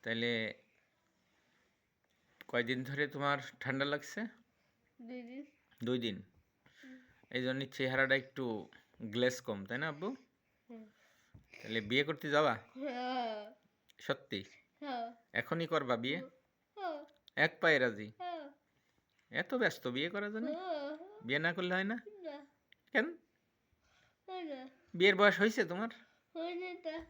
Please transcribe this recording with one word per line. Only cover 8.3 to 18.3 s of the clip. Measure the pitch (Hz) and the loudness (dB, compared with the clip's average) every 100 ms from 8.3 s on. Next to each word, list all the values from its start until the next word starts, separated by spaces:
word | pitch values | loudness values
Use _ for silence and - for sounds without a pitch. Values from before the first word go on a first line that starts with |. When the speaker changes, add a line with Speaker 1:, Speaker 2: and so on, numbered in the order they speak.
| - 127 107 - - _ _ 113 | -4 -2 -2 -6 -16 _ _ -4
Speaker 1:
গ্লেজ | 113 127 123 | 2 2 2
কম, | - 101 98 | -4 -6 -4
তাই | 120 | -4
না | 156 | -4
আব্বু? | 147 190 269 _ _ _ _ _ | -4 -6 -6 _ _ _ _ _
Speaker 2:
হুম। | 226 214 _ _ _ _ - _ - | -18 -18 _ _ _ _ -20 _ -16
Speaker 1:
তাহলে | 110 110 | -4 -4
বিয়ে | 104 131 | 2 2
করতে | 147 151 151 | 2 -2 2
যাবা? | 147 151 110 - 262 | 4 4 2 -6 -8
Speaker 2:
হ্যাঁ। | 285 247 254 254 233 214 208 - _ _ _ - | -6 -4 -2 -2 -2 -6 -12 -20 _ _ _ -12
Speaker 1:
সত্যি? | - 139 - 98 101 - _ _ | -4 -4 -4 -8 -8 -20 _ _
Speaker 2:
হ্যাঁ। | 285 247 233 233 _ | -8 -6 -6 -12 _
Speaker 1:
এখনই | - - 165 165 | -2 0 -2 2
করবা | 160 131 117 | 0 2 0
বিয়ে? | 123 165 262 _ _ _ _ 415 | 2 -2 -6 _ _ _ _ -6
Speaker 2:
হ্যাঁ। | 370 302 302 _ - - | -6 -6 -12 _ -10 2
Speaker 1:
এক | 160 - | 2 4
পায়ে | 170 147 | 6 6
রাজি? | 123 104 107 - | 4 0 -10 -8
Speaker 2:
হ্যাঁ। | 359 | -8